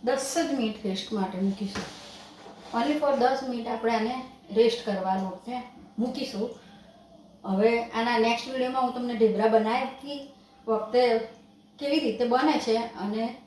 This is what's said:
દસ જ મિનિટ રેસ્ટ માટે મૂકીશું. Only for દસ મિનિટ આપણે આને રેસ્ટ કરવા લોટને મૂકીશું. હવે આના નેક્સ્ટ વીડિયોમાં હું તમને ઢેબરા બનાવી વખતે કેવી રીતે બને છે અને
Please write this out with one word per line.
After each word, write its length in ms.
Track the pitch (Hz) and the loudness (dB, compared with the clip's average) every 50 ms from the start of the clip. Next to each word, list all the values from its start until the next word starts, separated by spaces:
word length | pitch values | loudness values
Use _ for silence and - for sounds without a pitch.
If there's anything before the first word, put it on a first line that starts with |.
| 226 | 0
દસ 340 | 233 269 269 262 - - 339 | 0 0 0 -2 -2 0 0
જ 160 | 320 - 269 | 0 0 0
મિનિટ 320 | 262 226 220 208 - - | 0 0 -2 -2 -4 -4
રેસ્ટ 280 | 202 190 196 - - 220 | -4 -4 -4 -4 -4 -2
માટે 240 | 208 190 190 202 185 | -2 -2 -2 -2 0
મૂકીશું. 460 | 196 196 196 - 202 196 - - - - - - - - - - - - - - - - - - - - - | 0 0 0 -2 -6 -6 -6 -6 -8 -8 -12 -16 -18 -18 -18 -18 -20 -20 -20 -20 -20 -20 -20 -18 -16 -6 -2
Only 260 | 233 254 294 294 302 | 0 2 2 2 2
for 180 | 294 285 277 233 | 4 2 4 4
દસ 320 | 240 254 269 262 262 254 | 4 4 2 2 -2 -6
મિનિટ 180 | 240 233 226 240 | -6 -6 -6 -6
આપણે 280 | 226 226 - 226 233 | -6 0 0 2 2
આને 280 | 220 214 226 254 254 - - - - - - 196 | 2 0 0 -2 -4 -8 -12 -18 -20 -14 -2 4
રેસ્ટ 300 | 220 233 226 226 - - | 6 6 6 4 0 -4
કરવા 300 | 214 196 185 185 190 190 | -4 -4 -2 0 0 0
લોટને 480 | 190 190 185 180 - - 233 247 254 - - - - - - - - | 0 -2 -4 -8 -10 -10 -8 -8 -8 -10 -12 -18 -20 -20 -14 -4 -4
મૂકીશું. 500 | 226 254 - 285 254 - - 196 220 247 - - - - - - - - - - - - - - - - - - - | -4 -2 -2 -4 -6 -6 -4 -4 -4 -4 -6 -12 -18 -20 -20 -20 -20 -20 -20 -20 -20 -20 -20 -20 -20 -20 -20 -14 -4
હવે 380 | 196 196 190 214 226 233 233 233 | -2 2 4 4 4 4 2 -2
આના 340 | - - 226 226 240 240 226 | -2 -2 -2 0 2 2 4
નેક્સ્ટ 320 | 220 226 233 233 - 262 | 4 4 2 0 -2 -6
વીડિયોમાં 320 | 262 262 247 254 262 262 | -2 -2 -2 0 0 0
હું 120 | 254 247 - | 0 0 0
તમને 220 | 247 247 240 240 | -2 -4 -4 2
ઢેબરા 320 | 214 226 214 196 202 214 220 | 4 4 4 4 4 2 4
બનાવી 840 | 220 220 214 220 233 262 262 262 - - 277 285 285 285 277 - - - - _ - - - 220 | 4 4 4 4 0 0 -2 -4 -8 -10 -12 -10 -10 -10 -10 -14 -18 -20 -20 _ -20 -16 -4 -2
વખતે 520 | 220 220 220 214 226 247 247 240 226 226 226 - - - - - - - _ _ _ - | -2 -2 -2 0 2 4 4 6 4 2 0 -4 -12 -20 -20 -20 -20 -20 _ _ _ -8
કેવી 200 | 285 285 285 320 | -2 0 0 2
રીતે 280 | - 233 208 - 240 233 | 2 0 0 0 0 2
બને 320 | 240 254 277 311 285 214 | 2 4 4 4 2 2
છે 180 | - 233 220 226 | 2 2 0 0
અને 600 | 220 - - - 185 208 208 220 226 240 233 - - | 0 -4 -6 -6 -6 -4 -2 -2 -2 -4 -6 -10 -18